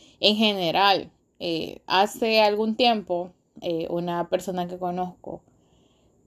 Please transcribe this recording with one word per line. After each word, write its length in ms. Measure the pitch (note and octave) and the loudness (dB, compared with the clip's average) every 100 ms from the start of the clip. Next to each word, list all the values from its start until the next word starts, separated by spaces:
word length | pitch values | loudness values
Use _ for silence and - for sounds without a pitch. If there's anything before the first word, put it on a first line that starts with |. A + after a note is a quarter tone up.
| _ _ | _ _
en 160 | G3+ G#3+ | 2 4
general, 720 | A3 G3 E3+ F3 G3 F#3 - _ _ _ | 2 2 0 4 4 4 -2 _ _ _
eh, 420 | E3+ E3 - - - | -6 -4 -6 -12 -2
hace 540 | F#3 G#3+ - A3+ A3 | 2 2 0 0 4
algún 340 | G#3+ G#3 A3 A3 | 4 2 -2 2
tiempo, 560 | A#3+ A3 F#3 F3 F3+ _ _ - | 2 2 -2 -6 -6 _ _ -12
eh, 260 | F3+ E3 E3 | -6 -4 -4
una 400 | E3+ F3 F3 E3+ | -4 -4 -4 -2
persona 380 | F#3 F#3 F3+ F3 | -4 -4 -6 -6
que 100 | F3+ | -6
conozco 640 | F3+ F3+ F3+ - - - _ _ _ _ _ _ _ _ | -6 -4 -6 -10 -14 -16 _ _ _ _ _ _ _ _